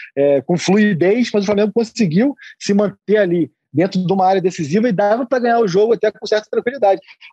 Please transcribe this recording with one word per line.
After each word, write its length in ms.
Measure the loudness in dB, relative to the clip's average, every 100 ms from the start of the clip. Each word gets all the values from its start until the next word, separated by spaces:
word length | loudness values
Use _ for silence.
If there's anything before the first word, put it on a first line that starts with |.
| -8 0
é, 240 | 2 2
com 180 | 0 -2
fluidez, 720 | 0 2 2 2 0 0 0
mas 100 | -2
o 40 | 0
Flamengo 260 | 0 0
conseguiu 600 | 0 -4 -2 0 2 0 -2 -14 -10
se 160 | -2
manter 440 | 0 0 -4 -2 0
ali 340 | 2 0 -4 _ _
dentro 320 | -2 -2 -2 -2
de 60 |
uma 140 | 0 2
área 160 | 0
decisiva 480 | -2 -4 -2 0 0
e 20 |
dava 340 | 0 0 0 -2
pra 140 | -2
ganhar 200 | 0 0
o 80 | 0
jogo 260 | 2 2
até 180 | 0 -2
com 140 | -4 -4
certa 240 | -4 -4
tranquilidade. 480 | -6 -4 0 0 0 -4 _ -12